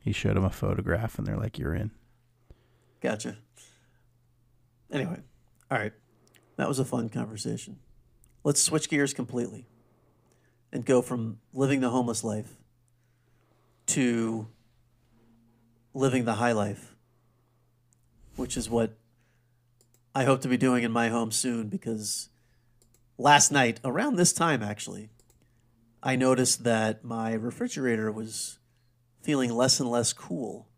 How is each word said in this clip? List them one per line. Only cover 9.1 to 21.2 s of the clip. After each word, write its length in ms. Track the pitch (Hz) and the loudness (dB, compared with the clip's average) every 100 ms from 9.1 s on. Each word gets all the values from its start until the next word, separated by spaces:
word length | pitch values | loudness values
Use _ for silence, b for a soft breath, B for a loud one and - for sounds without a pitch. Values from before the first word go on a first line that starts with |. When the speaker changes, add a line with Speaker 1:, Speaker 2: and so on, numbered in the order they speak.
Speaker 2:
completely 520 | 139 123 127 - 214 123 _ _ _ _ _ _ _ _ _ _ | -2 -6 -4 -4 -8 -18 _ _ _ _ _ _ _ _ _ _
and 120 | 135 | -4
go 160 | 123 127 | 2 4
from 360 | 123 123 113 107 _ | 4 -2 -4 -8 _
living 280 | 131 135 139 | 0 2 2
the 100 | 127 | 2
homeless 340 | 127 120 110 | 2 0 -2
life 320 | 113 107 - - _ _ _ _ _ _ _ _ _ _ _ _ - | -4 -4 -6 -14 _ _ _ _ _ _ _ _ _ _ _ _ -4
to 640 | 151 127 117 113 110 110 _ _ _ _ _ _ _ _ _ _ _ _ _ _ | 0 0 0 -2 -4 -8 _ _ _ _ _ _ _ _ _ _ _ _ _ _
living 320 | 135 135 127 | 0 2 2
the 100 | 117 | 0
high 180 | 107 120 | 0 2
life, 420 | 110 101 - - - _ _ _ _ _ _ _ _ _ _ _ _ - - | 2 -2 -6 -14 -20 _ _ _ _ _ _ _ _ _ _ _ _ -14 -8
which 200 | 127 - | -6 -6
is 120 | 110 | -2
what 280 | 117 110 - _ _ _ _ _ _ _ _ _ _ _ | 0 0 -4 _ _ _ _ _ _ _ _ _ _ _
I 100 | 139 | 0
hope 160 | 135 131 | 2 2
to 60 | 131 | 2
be 80 | 123 | 2
doing 280 | 131 123 | 4 2
in 80 | 117 | 2
my 160 | 117 117 | 2 2
home 220 | 117 | 0